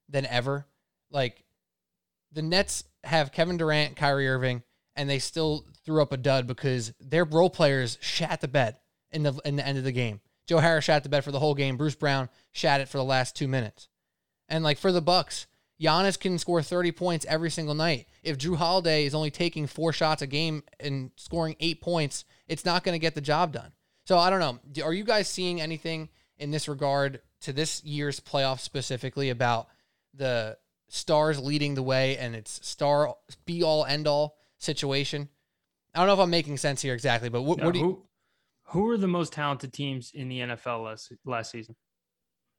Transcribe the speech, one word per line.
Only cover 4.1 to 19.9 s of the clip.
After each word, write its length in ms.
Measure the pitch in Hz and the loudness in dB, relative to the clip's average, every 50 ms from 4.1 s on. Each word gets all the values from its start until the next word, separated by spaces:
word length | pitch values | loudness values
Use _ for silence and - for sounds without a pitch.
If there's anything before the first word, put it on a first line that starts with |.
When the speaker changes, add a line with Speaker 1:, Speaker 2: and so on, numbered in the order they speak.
| 139 139 135 131 | 2 2 2 2
Speaker 1:
Irving, 340 | 131 127 131 127 123 120 - _ _ _ _ _ - | 2 2 2 0 -2 -2 -6 _ _ _ _ _ -8
and 120 | 143 143 139 | -4 -2 -2
they 120 | 139 127 | -2 -2
still 440 | - - - 160 160 156 151 143 - - - _ - | -2 -4 -2 0 0 0 0 -2 -6 -12 -20 _ -4
threw 180 | 156 156 156 | 0 4 4
up 100 | 143 - | 4 2
a 40 | 139 | 0
dud 300 | 131 120 143 135 135 123 | -2 2 2 2 2 2
because 460 | 120 123 - - 135 127 123 110 113 - _ | -2 -4 -2 -2 0 0 0 -2 -6 -10 _
their 260 | - 131 156 165 175 | -6 0 2 2 2
role 240 | 151 156 165 185 180 | 4 6 6 6 6
players 500 | - - 165 143 139 135 127 113 - - | 6 4 4 4 4 4 0 -2 -4 -6
shat 400 | - - - - 165 151 175 - | -6 -4 -2 -2 -2 -2 -4 -4
the 80 | - 135 | -2 0
bed 280 | 127 143 123 107 - _ _ _ _ _ _ _ | 2 2 2 2 -2 _ _ _ _ _ _ _
in 100 | - 156 | -4 0
the, 180 | 147 143 127 - - | 0 0 0 -2 -4
in 100 | 147 143 | -2 -2
the 120 | 143 127 | -2 -2
end 120 | 139 139 135 | -2 -2 -2
of 60 | 131 | -2
the 80 | 135 | -2
game. 280 | 120 127 123 113 104 101 _ _ _ _ _ | 0 0 0 -2 -4 -8 _ _ _ _ _
Joe 120 | - 170 160 | 2 4 4
Harris 260 | 160 170 165 156 - | 6 6 4 4 4
shat 180 | - 156 147 | 4 2 2
the 60 | - 139 | 2 2
bed 160 | 147 143 - | 0 0 0
for 60 | 143 | 0
the 80 | 139 131 | 0 2
whole 160 | 147 151 143 | 2 2 2
game. 220 | 139 139 135 127 | 2 0 0 0
Bruce 180 | 123 151 151 135 | 0 0 -2 -2
Brown 340 | - 151 143 139 135 131 123 _ _ _ _ | 0 0 0 0 0 -2 -4 _ _ _ _
shat 280 | - - - 156 143 139 | -6 -2 2 2 2 2
it 80 | 135 - | 0 -2
for 100 | - 139 | -4 -2
the 60 | 131 | 0
last 320 | 131 135 131 127 - - | 2 2 2 0 0 -4
two 100 | - 147 | -4 -2
minutes. 420 | 131 135 131 113 104 - - - _ _ _ _ _ _ _ _ _ _ _ _ - | -2 0 -2 -2 -4 -8 -14 -20 _ _ _ _ _ _ _ _ _ _ _ _ -4
And, 160 | 156 160 160 | -2 0 2
like, 120 | 151 143 | 0 0
for 140 | - - 190 | 2 2 2
the 100 | 180 175 | 2 2
Bucks, 460 | 147 170 180 180 196 - - - - _ _ _ _ _ _ - | 4 4 2 2 2 -2 -6 -12 -12 _ _ _ _ _ _ 0
Giannis 380 | 156 156 156 175 196 196 180 - | 2 4 4 4 4 2 0 0
can 180 | - 190 180 165 | -2 -2 -2 -2
score 240 | - - 175 165 | 0 0 0 0
thirty 280 | 147 - 180 180 175 170 | 0 0 0 0 0 0
points 340 | 160 - 180 180 170 156 - - | -2 -2 -2 0 0 -2 -2 -2
every 220 | 156 160 170 165 | -2 -2 -2 -2
single 240 | 160 170 156 147 147 | -4 -4 -4 -2 -2
night. 340 | 151 160 170 147 117 - _ _ _ | 0 0 0 0 -2 -4 _ _ _
If 160 | - 160 147 131 | -6 -6 -4 -2
Jrue 180 | 139 175 180 | -2 -2 0
Holiday 480 | 143 175 165 185 190 170 165 156 151 147 | 0 2 2 2 2 2 4 2 2 2
is 80 | 143 143 | 2 0
only 160 | 156 156 151 | -2 -2 -2
taking 360 | - - 175 170 - 156 147 | -2 -2 -2 -2 -2 -2 -6
four 260 | 135 - - 160 165 | -6 -4 -2 -2 0